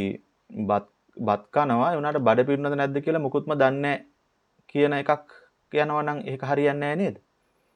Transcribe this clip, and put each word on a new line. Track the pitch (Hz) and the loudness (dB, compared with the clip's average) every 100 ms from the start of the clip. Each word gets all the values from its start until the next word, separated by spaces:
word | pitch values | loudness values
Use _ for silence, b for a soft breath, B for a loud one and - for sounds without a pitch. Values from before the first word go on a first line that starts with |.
| 98 - _ _ - 110 | 0 -6 _ _ -14 -6
බත්, | 101 101 - _ _ - | -2 -2 -2 _ _ -4
බත් | 110 104 - | -2 -2 0
කනවා, | 147 143 120 151 | 0 2 2 0
ඒ | 160 | 0
වුණාට | 147 147 | -2 2
බඩ | 117 120 127 | 4 4 4
පිරුණාද | 143 143 143 | 0 0 -2
නැද්ද | 139 139 | -2 -2
කියලා | 160 160 139 | -2 -2 0
මුකුත්ම | 143 147 | -2 -2
දන්නේ | 147 131 139 | 2 2 2
නැහැ | 143 - - _ _ _ _ _ _ | -2 -4 -8 _ _ _ _ _ _
කියන | 143 147 | 2 2
එකක් | 143 143 147 - - _ _ _ | 2 0 -2 -4 -20 _ _ _
යනවා | 147 151 151 | -2 0 -2
නම් | 147 147 | -2 -4
ඒක | 131 131 | -8 -6
හරියන්නේ | 135 143 143 143 | -2 0 0 0
නැහැ | 147 160 | -4 -2
නේද? | 190 110 _ _ _ _ _ | -4 -6 _ _ _ _ _